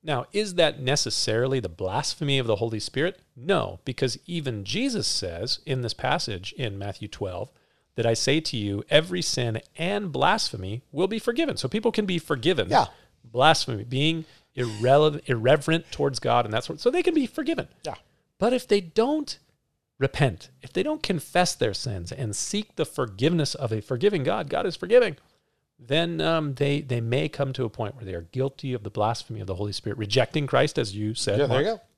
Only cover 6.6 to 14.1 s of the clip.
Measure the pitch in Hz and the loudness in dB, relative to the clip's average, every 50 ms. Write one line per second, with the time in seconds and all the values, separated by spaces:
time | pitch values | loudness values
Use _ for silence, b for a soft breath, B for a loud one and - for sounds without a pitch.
6.6 | 131 110 98 98 101 101 98 - 110 104 - - 104 95 90 87 - - _ _ | -6 -6 -6 -6 -8 -8 -8 -8 -12 -12 -8 -6 -6 -6 -6 -8 -10 -10 _ _
7.6 | _ _ _ _ _ _ _ - 113 117 113 - - 131 143 160 156 - - 117 | _ _ _ _ _ _ _ 0 2 2 2 2 2 2 2 2 0 -2 -4 -2
8.6 | 104 101 101 101 - - 147 151 160 180 180 180 165 - - - 120 117 110 110 | -2 -2 -2 -4 -2 4 4 4 4 4 -4 -4 -2 -2 -2 -2 -2 -2 -2 -4
9.6 | - - _ - 165 180 202 208 208 180 135 131 139 165 202 220 - - - 95 | -8 -10 _ -6 -4 -2 -2 -4 -4 -4 0 2 4 4 4 2 0 -4 -4 -6
10.6 | 92 95 104 123 _ _ - 139 185 190 220 220 - 240 233 262 330 294 - - | -6 -6 -8 -8 _ _ -2 -2 -2 0 -2 -2 -2 -2 0 0 0 -2 -2 -4
11.6 | - 127 - 220 214 233 220 - 208 185 180 170 - - 151 127 113 156 185 135 | -4 -2 -2 0 0 0 0 0 0 0 -2 -2 -2 -2 -4 0 2 2 2 2
12.6 | 98 87 127 185 127 - b b b b b _ _ 120 113 120 135 156 160 - | 0 4 4 4 4 2 b b b b b _ _ -6 2 6 6 6 6 4
13.6 | - - 120 101 107 120 123 131 147 160 | 0 -4 -6 -8 -6 -6 -2 0 2 2